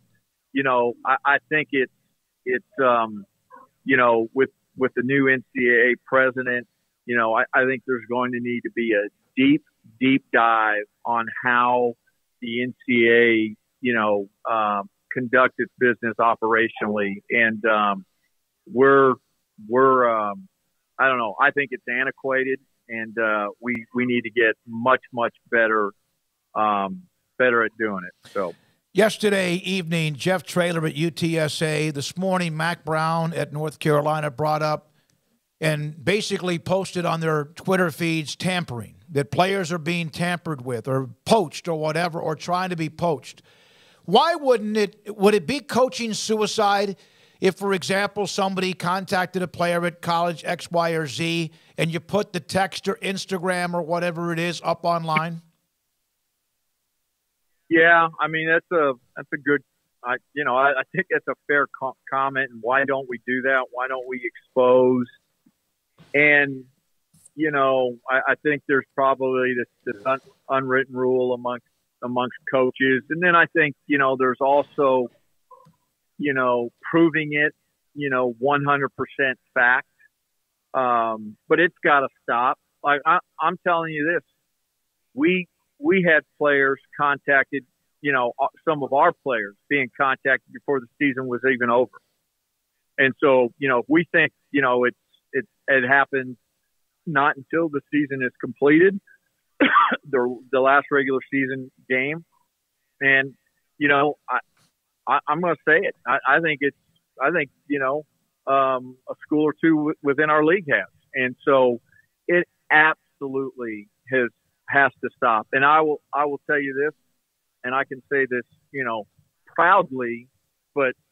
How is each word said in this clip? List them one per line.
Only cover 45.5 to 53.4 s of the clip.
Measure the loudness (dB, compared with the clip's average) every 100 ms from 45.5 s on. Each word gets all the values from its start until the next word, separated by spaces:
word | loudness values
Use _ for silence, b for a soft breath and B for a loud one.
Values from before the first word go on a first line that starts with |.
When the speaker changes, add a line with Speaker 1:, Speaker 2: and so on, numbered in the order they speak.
| -6
Speaker 2:
coaching | -4 0 0 0 -8
suicide | -6 -4 -2 -2 0 0 0 -2 -6 b b b b
if, | -2 -2
for | -2
example, | -2 0 -2 -2 -4 -6
somebody | -2 -2 -2 -4
contacted | -4 -4 -4 -2 -2 -2 -4
a | -6
player | -2 -2 0 -2
at | -6
college | -2 0 -2 -4 -6
X, | -8 -4
Y, | -2 0
or | -2 -4
Z | -6 -4 -2 -4 b b -4
and | -4
you | -4
put | -4 -4 -4
the | -8
text | -4 -2 -2 -4 -8
or | -6
Instagram | -6 -8 -8 -6